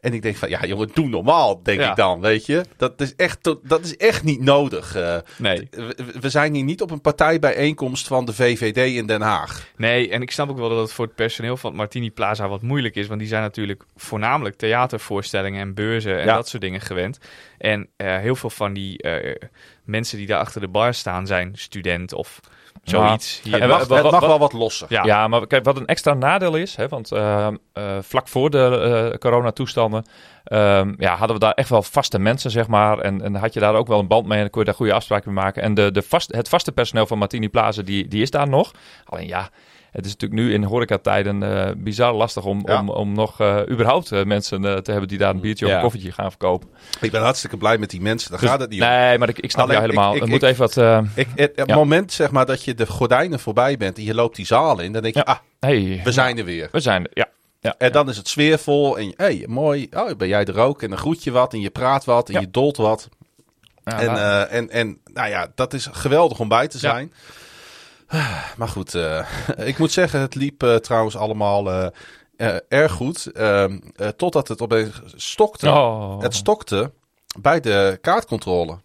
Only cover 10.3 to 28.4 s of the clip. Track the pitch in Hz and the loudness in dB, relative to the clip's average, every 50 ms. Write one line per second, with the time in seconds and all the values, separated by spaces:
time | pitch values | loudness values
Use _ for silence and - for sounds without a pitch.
10.3 | - - 147 143 139 131 120 117 117 113 113 110 - - 120 110 - - 113 113 | -4 -4 -4 -4 -4 -4 -2 -2 0 0 -2 -4 -4 -6 -6 -8 -4 -4 -4 -2
11.3 | - - 113 117 127 127 - 117 69 85 107 104 - 127 120 117 - - 113 98 | -2 -6 -6 -6 -6 -6 -6 -8 -6 -6 -6 -6 -6 -6 -8 -8 -6 -2 -2 -2
12.3 | 107 107 104 98 101 98 110 120 135 143 127 117 101 - 101 101 107 107 107 107 | -2 -2 -4 -6 -6 -6 -4 -4 -2 -2 -2 -4 -4 -6 -8 -6 -6 -8 -6 -4
13.3 | 110 110 110 107 - - 107 101 101 - - _ _ _ - - - 107 104 113 | -4 -4 -4 -4 -6 -6 -6 -6 -6 -10 -12 _ _ _ -16 -10 -8 -4 -2 0
14.3 | 131 151 139 101 98 _ - 110 110 120 123 127 127 110 - - 104 98 101 - | 0 0 -2 -4 -8 _ -2 0 0 2 0 0 -2 -8 -8 -6 -6 -6 -6 -4
15.3 | - 101 95 98 98 98 98 98 95 101 104 110 113 113 107 104 95 90 76 107 | -4 -4 -4 -4 -6 -8 -8 -8 -6 -6 -4 -2 -2 -2 -2 -2 -4 -2 2 2
16.3 | 110 113 120 - - - 98 95 92 92 - - 98 90 90 98 135 - _ - | 2 2 0 -4 -10 -8 -8 -6 -8 -8 -8 -8 -6 -4 -4 -4 -6 -10 _ -20
17.3 | - - - - _ _ - 107 107 104 101 - _ _ 101 98 92 95 98 113 | -20 -20 -20 -20 _ _ -2 -2 -2 -2 -4 -10 _ _ -4 -4 -2 -2 -2 -2
18.3 | 131 127 - 117 - - 107 101 98 98 98 95 92 - - 73 82 76 - - | -4 -4 -4 -10 -8 -6 -6 -6 -4 -6 -8 -10 -12 -8 -6 -4 -4 -4 -6 -6
19.3 | - - - - _ _ - - _ _ _ - 104 110 117 - - 107 101 98 | -10 -10 -14 -20 _ _ -20 -20 _ _ _ -6 -6 -4 -4 -6 -8 -10 -6 -4
20.3 | 107 85 87 - - 113 101 92 92 104 110 120 120 - - - 90 90 95 95 | -2 -2 -2 -4 -6 -10 -10 -4 0 2 2 2 0 -2 -6 -6 -6 -6 -4 -2
21.3 | 101 90 90 90 101 104 - - - 104 87 90 87 85 90 90 - - - - | -2 -2 -2 -4 -8 -14 -16 -14 -14 -8 -4 -4 -4 -4 -4 -8 -8 -8 -10 -10
22.3 | - - _ - - - _ - _ - _ - 87 92 107 107 110 110 - - | -12 -20 _ -20 -20 -20 _ -20 _ -20 _ -2 2 4 4 4 4 2 0 -8
23.3 | - - - 110 110 117 110 123 139 170 131 120 131 135 151 151 151 175 170 156 | -12 -10 -6 -2 0 2 4 4 4 4 4 4 4 4 6 6 6 6 6 6
24.3 | 160 151 147 143 123 117 113 110 - - - - 113 110 95 107 104 104 110 110 | 6 6 4 2 2 0 -4 -4 -4 -6 -8 -4 -2 0 4 4 4 4 4 4
25.3 | 113 120 107 - - 131 110 131 139 135 127 - 165 - - 151 143 135 127 139 | 2 0 0 2 0 2 4 4 0 0 0 -2 -2 0 2 0 2 2 2 2
26.3 | 170 196 185 175 160 156 170 202 - - 110 131 - 131 110 - - 104 107 104 | 2 2 0 0 0 -2 -4 -4 -6 -6 -6 -4 -4 -8 -8 -6 -4 -2 0 2
27.3 | 104 104 104 107 107 - _ _ _ - 104 101 98 98 98 - - 135 - - | 2 2 0 -2 -4 -6 _ _ _ -10 -8 -6 -6 -8 -8 -2 -2 -2 -2 0
28.3 | - 131 | -2 0